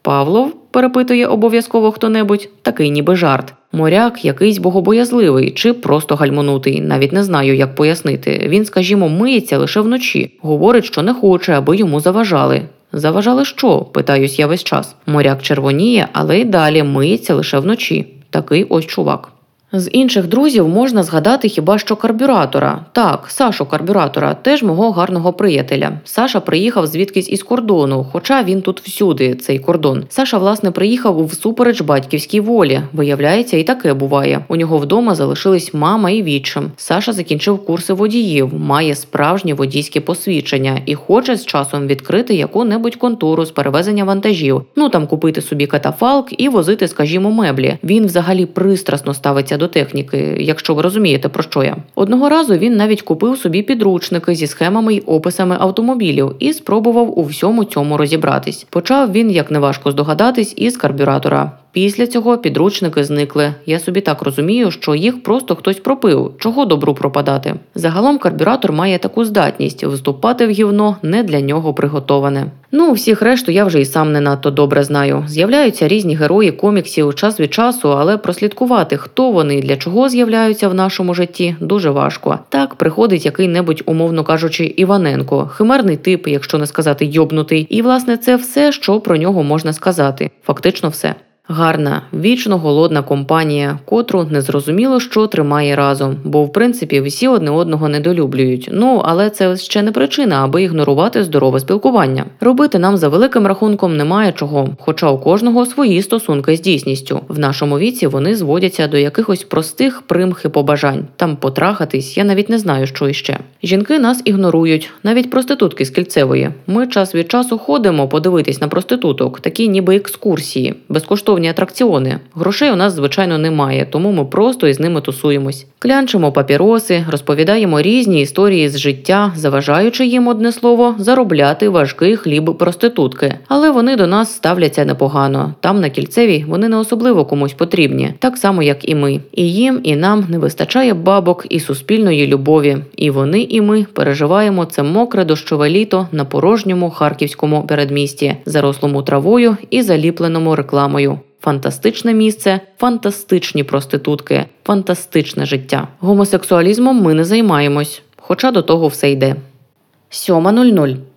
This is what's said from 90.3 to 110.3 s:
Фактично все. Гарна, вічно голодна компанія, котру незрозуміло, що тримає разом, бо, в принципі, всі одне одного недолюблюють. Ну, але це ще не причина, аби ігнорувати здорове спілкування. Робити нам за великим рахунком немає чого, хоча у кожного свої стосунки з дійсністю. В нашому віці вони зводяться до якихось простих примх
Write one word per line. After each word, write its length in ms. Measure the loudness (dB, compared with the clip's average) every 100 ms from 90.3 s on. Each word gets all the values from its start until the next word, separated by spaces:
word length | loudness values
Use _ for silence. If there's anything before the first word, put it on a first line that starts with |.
| _
Фактично 460 | -6 -2 -2 -2 -6
все. 260 | -4 -6 -8 _ _ -10
Гарна, 540 | 0 0 0 -2 -4 -6
вічно 440 | -2 0 0 0 0
голодна 440 | 0 2 2 0
компанія, 800 | -2 -4 0 0 0 -2 -2 -6 -2
котру 420 | -2 0 -2 0
незрозуміло, 720 | -2 0 -2 -2 0 2 0
що 280 | 0 0 0
тримає 480 | 0 0 0 0 2
разом, 420 | 2 2 -2 -4
бо, 200 | -2 0
в 100 | 0
принципі, 480 | 2 0 0 -2 -2
всі 260 | -2 -2 2
одне 240 | 2 2
одного 380 | 0 0 0 0
недолюблюють. 800 | 0 0 0 0 0 0 -2 -4
Ну, 300 | 0 2 2 2
але 240 | 2 0
це 280 | 0 0 0
ще 240 | -2 -2
не 100 | 0
причина, 520 | 0 0 0 0 2
аби 200 | 0 0
ігнорувати 600 | 0 0 2 2 2 0
здорове 360 | 0 2 2 0
спілкування. 680 | 0 0 2 2 2 -2 -6 0
Робити 400 | 2 4 2 2
нам 180 | 2 2
за 120 | 2
великим 380 | 2 2 2 0
рахунком 500 | 0 0 0 0 0
немає 340 | 0 2 0
чого, 380 | -2 -4 -2 -2 -4
хоча 320 | -6 -4 -4
у 80 | -2
кожного 460 | 0 2 2 2 0
свої 360 | 0 2 2
стосунки 540 | 0 -4 -2 -2 0 0
з 60 |
дійсністю. 580 | 0 -2 -2 -6 -6 -8 -6
В 120 | -4
нашому 380 | -2 -2 -2 0
віці 280 | -2 0 -2
вони 280 | 0 -2 -2
зводяться 520 | 0 0 0 -2 0
до 100 | 0
якихось 460 | 0 -2 -2 -4
простих 580 | -2 -4 -4 -2 -2 -2
примх 400 | -4 -2 0